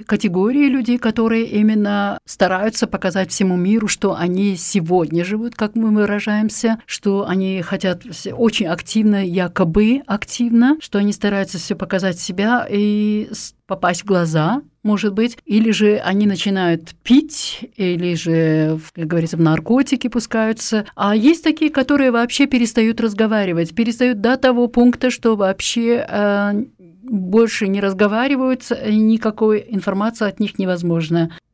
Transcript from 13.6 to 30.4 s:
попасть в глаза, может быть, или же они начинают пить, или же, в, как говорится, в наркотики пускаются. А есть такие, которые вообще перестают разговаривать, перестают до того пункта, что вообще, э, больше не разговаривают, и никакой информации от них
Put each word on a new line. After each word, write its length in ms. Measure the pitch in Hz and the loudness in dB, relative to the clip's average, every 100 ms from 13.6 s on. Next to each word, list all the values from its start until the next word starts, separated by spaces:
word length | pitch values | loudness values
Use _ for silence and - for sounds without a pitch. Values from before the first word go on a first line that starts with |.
| - | -10
попасть 360 | 185 180 175 | -2 0 0
в 40 | - | 0
глаза, 560 | 185 165 156 160 254 - _ | 0 2 2 2 0 -4 _
может 320 | 214 208 214 | -2 0 0
быть, 240 | 196 240 - - | 0 -2 -2 -2
или 260 | 214 220 | 2 2
же 260 | 196 208 208 | 4 2 2
они 280 | - 196 208 | 0 0 0
начинают 720 | 185 208 190 175 165 165 - | 0 -2 0 0 0 -4 -8
пить, 680 | - 262 302 - - - 233 - | 4 4 4 -4 -8 -8 -12 -4
или 380 | 185 175 175 165 | -2 -2 -2 -2
же, 600 | 165 160 160 156 156 160 | 0 2 2 2 2 -2
в, 100 | 156 | -8
как 140 | - 160 | -10 -4
говорится, 280 | 170 160 165 | -2 -2 2
в 40 | |
наркотики 640 | 160 160 156 240 262 254 247 | 2 2 2 0 2 -2 -2
пускаются. 800 | 240 - 226 220 220 - 220 208 - | -4 -4 -2 -2 -2 -2 -4 -4 -4
А 200 | 202 214 | 0 4
есть 280 | 247 330 | 4 4
такие, 260 | 320 311 311 | 2 0 0
которые 420 | 302 262 285 262 | 0 2 2 2
вообще 340 | 233 240 - 277 | 2 0 0 2
перестают 540 | 262 233 - 220 226 | 2 0 2 0 2
разговаривать, 760 | 226 208 220 214 196 170 165 - | -2 0 0 0 0 0 -2 -2
перестают 460 | 233 233 247 233 | -2 0 0 2
до 160 | 220 262 | 0 2
того 300 | 262 240 240 | 2 2 2
пункта, 420 | 240 247 240 254 | 4 4 4 -2
что 240 | 240 226 214 | 0 0 2
вообще, 720 | 196 190 - 240 233 240 - | 0 -2 -4 -2 0 0 -2
э, 560 | 196 208 202 202 202 262 _ 175 180 | -2 0 0 0 -2 -6 _ -20 -20
больше 640 | 233 214 185 214 226 - 202 | -6 -4 0 2 2 0 -2
не 140 | 196 | 0
разговаривают, 880 | 202 190 208 214 269 277 262 254 - | 0 0 0 0 0 0 0 -2 -4
и 240 | 233 214 214 | -6 0 2
никакой 720 | 220 220 220 214 214 214 - | 4 2 0 0 0 0 -2
информации 580 | 202 185 196 214 226 214 | -6 -2 -2 -2 -2 -4
от 120 | |
них 180 | - | -2